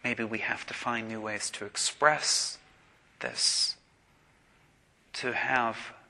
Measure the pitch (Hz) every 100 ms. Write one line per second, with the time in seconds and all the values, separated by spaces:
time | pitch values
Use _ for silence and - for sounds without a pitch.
0 | 123 117 110 110 - - - - 123 117
1 | 113 113 107 104 - - 101 - - -
2 | 147 151 - - - - - - - -
3 | _ _ 62 - - - - - _ _
4 | _ _ _ _ _ _ _ _ _ _
5 | _ - 131 113 131 131 117 107 - -